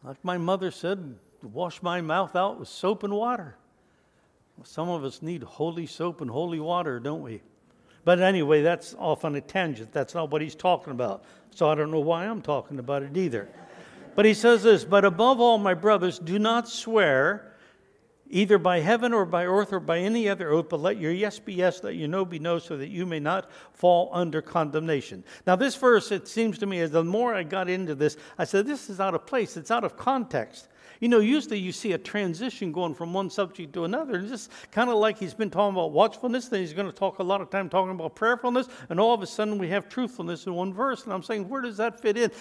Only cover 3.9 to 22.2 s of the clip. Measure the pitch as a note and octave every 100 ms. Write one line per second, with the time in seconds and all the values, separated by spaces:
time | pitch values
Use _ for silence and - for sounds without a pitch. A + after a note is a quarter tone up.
3.9 | _ _ _ _ _ _ - - - E3+
4.9 | E3+ C3+ - D#3+ E3+ A2+ - D#3+ E3 D#3+
5.9 | - F3 E3+ C3 B2 F3 E3 D#3 F3 D#3+
6.9 | A#2+ C3 D#3+ C3 G#2+ _ _ _ _ _
7.9 | _ - F3+ F#3 F#3+ D3 D#3 D3+ E3+ -
8.9 | - E3+ D3+ D#3+ C#3+ - F#3+ E3+ A#2 A2
9.9 | D#3 C3+ E3+ D#3 D#3 D3+ - F#3 E3+ D#3
10.9 | B2 A#2+ G2 - - _ - D#3 D3+ D3+
11.9 | D#3+ D3+ E3 G3 A3 D3+ C#3 - C#3 B2
12.9 | C#3 C#3 D#3+ F3+ A2+ G2+ - - - -
13.9 | - - - G#3+ G#3 A#3 A3+ A3 G3+ -
14.9 | G3+ G3 E3+ A#3+ C4 A#3+ A3+ G3+ F3 G3+
15.9 | G3+ F3+ - D#3+ G3+ G#3+ A#3 A#3 - -
16.9 | A3 F3 C3 D3+ G#3 - - _ _ _
17.9 | _ _ _ - F#3 G3+ G3+ E3+ F3 D#3+
18.9 | A#3 A#3+ A#3 F3+ E3+ F3+ F#3+ G3+ G3 D3+
19.9 | E3+ F#3+ A#3 G#3 G3 E3 D#3 D#3+ D#3 E3+
20.9 | G#3+ D#3+ F3+ G#3 G3+ - F3+ F3+ F3 G3
21.9 | F3 D3+ F#3